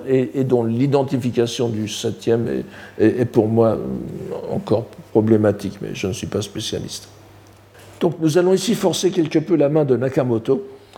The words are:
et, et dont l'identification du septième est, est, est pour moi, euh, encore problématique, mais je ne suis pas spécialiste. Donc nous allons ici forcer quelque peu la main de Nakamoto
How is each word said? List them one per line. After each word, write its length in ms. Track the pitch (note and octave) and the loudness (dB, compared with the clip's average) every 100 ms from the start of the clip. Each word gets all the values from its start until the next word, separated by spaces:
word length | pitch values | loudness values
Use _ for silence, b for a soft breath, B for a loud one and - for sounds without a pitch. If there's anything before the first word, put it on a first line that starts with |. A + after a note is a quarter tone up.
| C3 | 2
et, 220 | C3 B2 C#3 | 0 0 -2
et 80 | |
dont 200 | B2+ B2+ | 0 2
l'identification 1040 | A2+ A2+ C#3 C#3 C3+ B2+ B2 A#2+ A#2 - A#2 | 2 0 2 2 0 -2 -2 0 0 0 -2
du 200 | A2 G#2+ | -2 -6
septième 600 | - A2+ - - A#2 A#2 | -4 -6 -4 0 0 0
est, 560 | C2 - - - - | -4 -8 -14 -10 2
est, 180 | A2 G2 | 2 2
est 40 | A#2+ | 2
pour 220 | B2+ A2 | 2 4
moi, 220 | A2+ A2+ | 4 4
euh, 840 | G#2 B1+ B1+ A#1 - - - - | 2 -4 -8 -8 -10 -10 -10 -6
encore 320 | - - G#2+ B2 - - | -6 -2 -2 -2 -14 -2
problématique, 680 | A#2 A2 A2 G#2+ G2+ F#2+ - | 2 4 4 4 0 -4 -8
mais 80 | G#2 | -10
je 120 | - G2 | -6 -6
ne 80 | |
suis 140 | F#2 E2+ | -6 -4
pas 160 | G2 | -4
spécialiste. 680 | G#2+ - - G2 - - - - - - - - _ B B B | -4 -8 -8 -8 -8 -12 -16 -20 -20 -20 -20 -20 _ B B B
Donc 160 | F3+ - | -2 0
nous 160 | D#3+ D#3+ | 2 4
allons 160 | F3+ | 4
ici 220 | F#3+ F#3+ G#3+ | 2 2 0
forcer 340 | F#3+ D#3 F3+ | 0 0 0
quelque 300 | F#3 D#3 D#3+ | 0 0 0
peu 160 | D#3 D#3+ | 2 2
la 120 | C#3+ | 4
main 160 | D#3 | 4
de 140 | C#3+ A#2 | 2 2
Nakamoto 720 | C3 D3+ B2+ A2+ A2 C3+ - B B | 0 0 2 0 0 -2 -4 B B